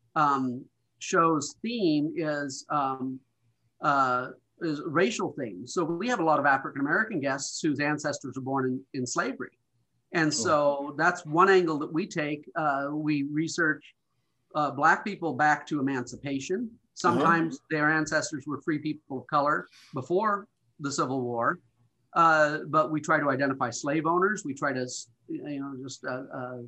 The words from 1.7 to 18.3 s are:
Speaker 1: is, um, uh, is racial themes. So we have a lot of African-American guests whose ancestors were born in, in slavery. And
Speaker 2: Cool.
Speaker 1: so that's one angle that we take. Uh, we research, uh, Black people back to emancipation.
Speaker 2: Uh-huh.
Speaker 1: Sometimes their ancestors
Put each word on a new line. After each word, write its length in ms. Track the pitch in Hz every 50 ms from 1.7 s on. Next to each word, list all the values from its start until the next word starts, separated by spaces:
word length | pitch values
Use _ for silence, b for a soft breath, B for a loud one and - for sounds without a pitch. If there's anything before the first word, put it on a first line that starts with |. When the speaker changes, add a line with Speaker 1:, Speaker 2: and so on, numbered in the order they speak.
| 240 233 202 165 151 147 147 160 160
Speaker 1:
is, 500 | 175 160 151 147 143 143 139 131 - - -
um, 500 | 156 147 139 135 135 131 127 131 131 131 _ _ _ _ _ _ _ _ _ _ _ -
uh, 480 | - 151 143 135 131 127 123 123 127 - - - _ _ _ -
is 220 | 175 165 147 147 127
racial 440 | 165 135 160 190 233 220 - 196 143 113 -
themes. 340 | 123 110 92 90 120 123
So 80 | - 180 170
we 240 | 151 170 170 208 247
have 120 | 247 202
a 40 | 165
lot 140 | 160 151 139
of 40 | 135
African-American 720 | 143 135 131 - 151 - 139 139 143 165 208 220 220 214 156
guests 400 | 131 139 135 139 - - - -
whose 180 | - 160 143 135 147 147
ancestors 420 | 151 147 151 151 143 - - 131 123
were 60 | 135
born 220 | 127 131 135 135 131 127
in, 300 | 127 131 - _ - 135
in 60 | 123
slavery. 500 | - - 165 190 262 269 269 - - _ _ _ _ _ _ _ _ _ _ _ _
And 200 | - 165 160 151
Speaker 2:
Cool. 120 | 147 - -
Speaker 1:
so 500 | 180 156 147 147 143 143 139 143 147 143 139
that's 260 | 160 180 180 - -
one 240 | 156 151 165 185 196
angle 300 | 190 185 180 160 156 143
that 140 | 156 - 160 156
we 80 | 208
take. 360 | - - 170 151 147 151 147 - - -
Uh, 320 | 165 156 151 139 139 139 143
we 240 | 151 151 151 151 151 143 139 143 147 151
research, 400 | 165 156 - - 165 156 147 147 - - - _ _ _ _ _ _ _ _ _ _ _ -
uh, 160 | 156 147 135
Black 320 | 127 135 147 160 185 196 -
people 300 | 214 190 156 170 160 151
back 320 | 139 151 151 147 147 - -
to 100 | 156 147 131
emancipation. 760 | 139 139 127 123 - - 110 - 143 139 135 135 - 185 226 247 226
Speaker 2:
Uh-huh. 260 | - - _ _ -
Speaker 1:
Sometimes 640 | - - 175 175 - 151 165 170 165 165 165 - - _ -
their 180 | 160 151 151 151
ancestors 540 | 156 156 156 151 160 151 143 -